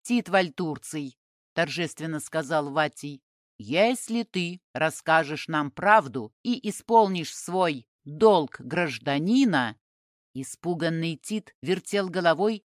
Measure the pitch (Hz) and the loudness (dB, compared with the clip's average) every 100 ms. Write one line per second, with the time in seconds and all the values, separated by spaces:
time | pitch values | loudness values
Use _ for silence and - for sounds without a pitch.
0 | - 240 175 190 175 - 165 143 - 156 | -2 -2 2 2 2 -2 -4 -4 -8 -8
1 | 139 _ _ _ _ - 165 147 160 - | -8 _ _ _ _ -4 -2 -2 -6 -6
2 | 160 151 - 160 135 160 143 147 151 - | -8 -8 -4 -6 0 -2 0 0 -2 -2
3 | 147 143 _ _ _ - 104 160 226 254 | -14 -14 _ _ _ -16 -2 2 2 2
4 | - 233 220 185 175 180 _ 143 160 - | -4 -4 -2 -4 -4 -8 _ -2 -2 -2
5 | - 160 143 151 - 151 147 - 190 214 | 2 2 2 -6 -4 -4 -4 -2 4 4
6 | 135 123 107 _ 233 240 208 - - 226 | 4 -8 -8 _ -4 -4 -4 -8 2 4
7 | 196 185 143 - - 185 175 135 _ _ | 4 0 -6 -10 -6 0 0 -2 _ _
8 | 139 151 220 185 143 - 123 165 165 117 | -14 4 6 6 2 -6 -6 -2 -2 -4
9 | 143 139 175 254 254 143 117 - _ _ | -2 -2 2 4 4 2 0 -6 _ _
10 | _ _ _ 131 135 - 175 170 165 165 | _ _ _ -14 -12 -8 -6 -2 -2 -2
11 | 165 160 - 214 - _ 135 190 - 202 | -4 -6 -6 -8 -8 _ -4 -4 -2 -2
12 | 185 175 170 156 208 214 | -2 0 2 4 0 -2